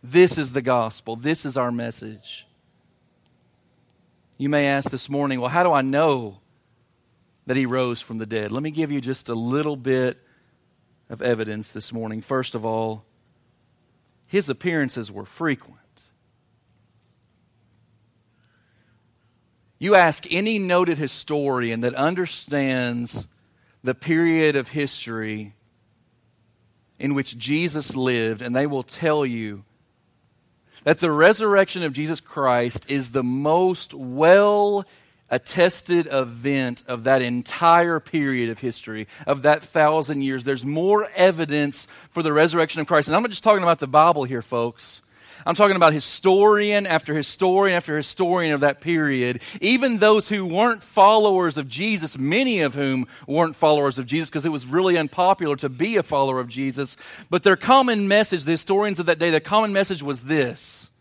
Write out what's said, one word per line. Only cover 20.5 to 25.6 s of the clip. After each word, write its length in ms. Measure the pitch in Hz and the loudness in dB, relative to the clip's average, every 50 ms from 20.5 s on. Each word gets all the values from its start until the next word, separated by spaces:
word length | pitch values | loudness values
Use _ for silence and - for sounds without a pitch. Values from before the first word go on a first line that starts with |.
| 226 208 | -2 -2
noted 380 | 196 180 180 175 180 170 165 143 | 0 2 2 2 2 2 0 -4
historian 840 | 151 131 - - - - 151 147 143 139 135 127 120 117 113 113 | -4 -6 -6 -10 -8 -6 -4 -2 -2 -2 -2 -2 -2 -2 -4 -2
that 120 | 117 123 120 | -4 -4 -2
understands 1300 | 127 135 160 180 180 180 165 - - - - 143 143 139 135 131 127 123 120 120 120 120 117 - - - - _ _ _ _ _ _ _ _ _ _ - | 0 -2 -2 0 -2 -6 -6 -8 -14 -10 -6 -4 -2 -2 -2 -2 -2 -2 -4 -4 -6 -6 -8 -8 -10 -12 -14 _ _ _ _ _ _ _ _ _ _ -6
the 100 | 123 131 | -6 -6
period 600 | _ - 156 165 160 170 170 165 160 160 151 143 | _ -4 -2 0 2 2 2 2 2 2 2 2
of 140 | 139 127 - | 0 -4 -4
history 840 | - 151 143 135 - - - 117 117 113 110 107 107 107 107 104 104 _ | -6 -6 -4 -4 -6 -10 -10 -10 -10 -8 -8 -8 -8 -10 -12 -14 -18 _